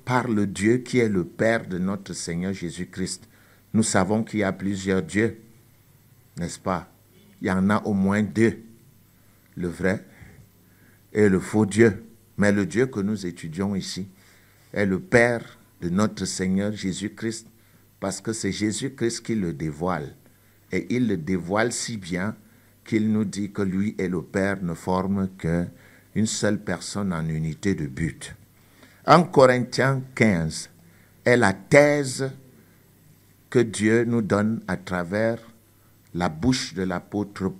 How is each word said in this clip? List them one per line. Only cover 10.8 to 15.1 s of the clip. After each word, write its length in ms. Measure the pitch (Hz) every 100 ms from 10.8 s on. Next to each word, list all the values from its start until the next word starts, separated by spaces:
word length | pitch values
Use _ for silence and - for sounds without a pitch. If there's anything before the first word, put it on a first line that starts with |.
| - _ _
et 160 | 107 104
le 100 | 92
faux 260 | - 107 101
Dieu. 380 | 98 113 95 - - _ -
Mais 160 | 101
le 140 | 101 92
Dieu 220 | 98 131
que 120 | 110
nous 260 | 98 107 90
étudions 480 | 85 82 80 98
ici 360 | 95 - 92 92 - - - _ _ _
est 120 | 101 101
le 140 | 92
Père 580 | -